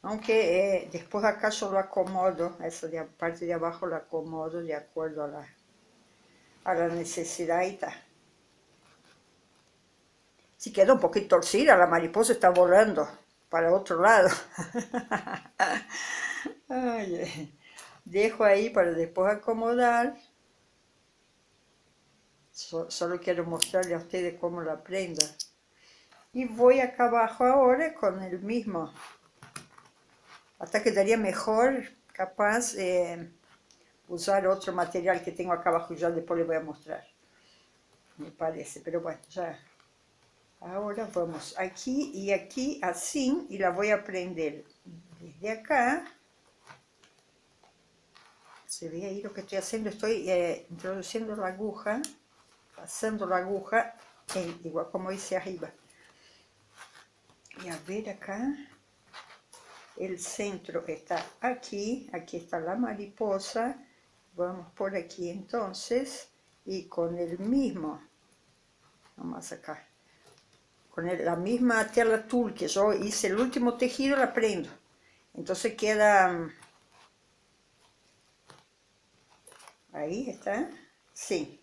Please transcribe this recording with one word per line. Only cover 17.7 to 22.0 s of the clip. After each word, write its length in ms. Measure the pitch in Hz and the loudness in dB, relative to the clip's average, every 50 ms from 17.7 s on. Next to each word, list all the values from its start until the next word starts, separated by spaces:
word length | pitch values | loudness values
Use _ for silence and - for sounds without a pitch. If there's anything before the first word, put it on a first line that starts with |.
| - - - - - - _ | -20 -20 -20 -20 -20 -20 _
Dejo 400 | - 170 196 208 226 220 - 226 | -4 2 2 2 2 4 6 8
ahí 260 | 208 196 202 214 233 | 8 8 8 6 2
para 220 | 240 208 180 175 | 4 4 4 4
después 420 | 165 160 165 165 170 185 185 196 208 | 4 0 -2 -2 0 2 2 2 2
acomodar. 840 | 208 - - 226 220 226 226 240 240 247 240 233 233 240 277 294 - - _ _ _ _ _ _ _ _ _ _ _ _ _ _ _ _ _ _ _ _ _ _ _ _ _ _ _ _ _ _ _ _ _ _ _ | 2 0 -2 -2 0 0 2 4 4 4 4 4 4 2 0 -2 -8 -18 _ _ _ _ _ _ _ _ _ _ _ _ _ _ _ _ _ _ _ _ _ _ _ _ _ _ _ _ _ _ _ _ _ _ _